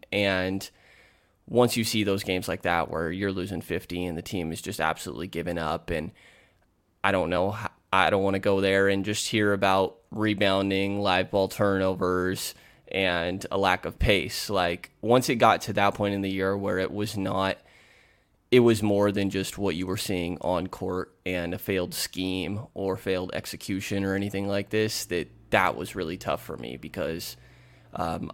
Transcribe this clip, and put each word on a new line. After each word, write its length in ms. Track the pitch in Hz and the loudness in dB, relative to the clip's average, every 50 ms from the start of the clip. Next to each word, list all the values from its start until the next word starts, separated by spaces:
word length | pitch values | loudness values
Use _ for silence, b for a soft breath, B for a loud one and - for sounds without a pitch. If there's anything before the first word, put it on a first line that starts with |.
| - - | -8 -4
and 580 | - 101 101 98 95 92 92 92 95 98 - b b b b b b b b b b b b b b b _ - | -2 0 2 2 2 0 0 -2 -2 -4 -6 b b b b b b b b b b b b b b b _ 0
once 300 | - 117 123 120 - 120 | 4 4 4 6 4 0
you 80 | 110 | -2
see 180 | 110 - 110 104 | 0 0 0 2
those 200 | 101 98 98 - | 2 2 0 0
games 260 | - 92 92 90 - | 0 -2 -2 -2 -2
like 140 | 90 95 - | -4 -2 0
that 280 | 90 87 85 82 - | 0 2 2 0 0
where 180 | 80 80 82 82 | -2 -2 -2 -2
you're 220 | 85 95 101 98 | -2 -2 -2 -2
losing 300 | 95 95 90 95 101 82 | -2 -2 -4 -6 -6 -8
fifty 420 | 82 - 85 80 - - 87 87 90 | -6 -4 -4 -4 -4 -6 -6 -6 -4
and 140 | 90 82 80 | -4 -4 -6
the 40 | |
team 300 | - - - 92 85 80 | -6 -6 -4 -4 -4 -4
is 100 | 82 - | -6 -6
just 200 | - - - - | -8 -8 -6 -2
absolutely 460 | 78 80 80 - - - - 58 82 95 | -2 -2 -2 -4 -6 -10 -10 -8 -10 -8
giving 300 | - 82 82 87 87 85 | -8 -6 -6 -4 -4 -4
up, 320 | 80 78 78 85 - - | -2 -2 -4 -4 -4 -4
and 220 | 85 78 78 95 b b b b b b b b b b b _ _ _ _ _ _ _ | -6 -4 -6 -6 b b b b b b b b b b b _ _ _ _ _ _ _
I 120 | - 98 98 | 0 0 2
don't 160 | 92 85 82 | 2 2 2
know, 240 | 90 87 92 98 104 | 2 2 2 0 0
h-, 160 | 110 110 - - _ _ _ - | -4 -8 -10 -12 _ _ _ 2
I 160 | 95 92 80 | 4 4 4
don't 140 | 101 98 95 | 4 4 4
wanna 160 | 98 98 95 | 2 2 2
go 200 | - 107 98 95 | 2 2 2 4
there 300 | 98 98 95 98 98 98 | 4 4 4 4 4 4
and 160 | 98 98 95 | 4 2 0
just 240 | 104 104 - - - | -2 -2 -4 -2 -2
hear 240 | - 110 104 104 101 | 0 2 2 2 2
about 420 | 98 98 98 95 95 95 - - - _ _ | 4 4 4 4 4 2 2 -2 -6 _ _
rebounding, 880 | - 107 107 110 107 98 104 98 95 98 98 98 95 95 98 98 101 101 | -6 -2 0 0 2 2 2 2 4 2 2 2 2 2 0 0 0 0
live 320 | 101 98 90 92 95 - | 2 2 2 2 2 2
ball 160 | - 101 95 95 | 2 0 0 0
turnovers, 1040 | - - 104 101 98 95 95 95 95 90 92 90 90 90 90 92 95 90 - - b b b b b b b - | 0 0 0 2 2 2 2 0 0 0 0 0 2 2 2 0 -2 -2 -6 -8 b b b b b b b -6
and 540 | - 95 95 92 87 87 85 87 90 98 - - | -2 0 0 2 2 0 0 -2 -4 -6 -6 -4
a 80 | - 98 | -2 2
lack 280 | 98 95 90 92 - | 2 2 2 2 0
of 120 | 85 80 - | -6 -4 0
pace. 520 | - - 104 95 69 - - - - - | 2 4 4 4 2 0 -4 -6 -6 -2
Like, 420 | 104 92 90 87 85 90 - - _ _ | 0 0 2 0 0 -4 -8 -14 _ _
once 300 | - 110 120 131 123 - | 0 2 4 4 4 2
it 60 | 139 | 2
got 260 | 113 123 113 98 85 | 4 6 6 6 4
to 120 | - - 104 | 2 -2 0
that 200 | 104 101 101 98 | 2 2 2 2
point 220 | - 104 101 101 | 0 0 0 0
in 60 | 101 | 0
the 80 | 98 95 | -2 -2
year 280 | 95 92 95 95 98 101 | -2 0 0 0 0 0
where 220 | 98 98 95 92 | -2 -2 0 0
it 120 | 92 - | -2 -2
was 260 | - 101 107 107 107 104 | -2 -4 -4 -4 -4 -4
not 400 | 95 98 104 95 95 95 - - b b b b b b b b b b b b b b _ _ _ _ | -4 -2 0 0 0 0 -2 -4 b b b b b b b b b b b b b b _ _ _ _
it 100 | - 127 | 6 8
was 200 | 120 120 117 104 | 8 8 6 6
more 300 | 107 107 101 101 101 104 | 4 2 4 4 4 4
than 180 | 95 104 101 98 | 2 2 0 0
just 280 | 95 95 95 - - - | 0 -2 -2 -4 -4 -4
what 180 | 101 98 82 | -2 -2 -2
you 100 | 82 92 | -2 -2
were 120 | 92 92 107 | -2 -4 -4
seeing 400 | - - 101 90 87 85 90 - | -4 -2 -2 -2 -2 -2 -4 -4
on 260 | - 82 92 87 90 92 | -2 0 0 0 -2 -4
court 480 | - - 95 92 90 92 92 - _ _ - | -6 -8 -6 -4 -4 -4 -6 -8 _ _ -8
and 280 | 92 92 90 85 87 87 | -6 -4 -4 -4 -4 -6
a 60 | 92 | -6
failed 340 | - - 98 92 90 87 87 | -4 -2 0 0 0 -2 -4
scheme 680 | - - - - - 92 92 92 95 87 80 101 104 - - - | -6 -8 -6 -6 -6 -4 -4 -2 -4 -4 -4 -6 -6 -8 -10 -8
or 240 | - 98 98 92 95 | -6 -4 -4 -4 -4
failed 340 | - 101 95 90 92 92 - | -2 -2 -2 -2 -2 -4 -6
execution 680 | - - - - 82 - - 101 95 101 - 104 98 98 | -8 -8 -8 -10 -10 -8 -6 -6 -6 -4 -4 -4 -2 0
or 120 | 98 95 | 0 0
anything 320 | 98 101 101 98 98 98 101 | 0 -2 -2 -4 -4 -2 -2
like 220 | 101 101 101 - | -2 -2 -2 -2
this, 360 | - 107 110 110 - - - | 0 0 0 0 -2 -4 -6
that, 240 | - 87 87 76 - - - - - | -4 -4 -4 -4 -6 -10 -18 -4 0
that 240 | - 104 92 90 62 | 2 4 4 2 0
was 200 | - 85 - - | -2 -6 -8 -6
really 220 | - 87 78 87 95 | -6 -6 -6 -6 -6
tough 260 | - - 73 - - | -4 -4 -4 -4 -4
for 140 | - 76 - | -8 -12 -10
me 200 | 58 60 62 - | -10 -10 -10 -12
because, 600 | 82 80 - 95 82 73 82 85 - - - b b b b b b b b b b b - | -12 -10 -8 -6 -4 -4 -4 -6 -8 -10 -14 b b b b b b b b b b b -8
um, 380 | - 90 82 85 87 85 80 | -6 -4 -4 -4 -4 -8 -6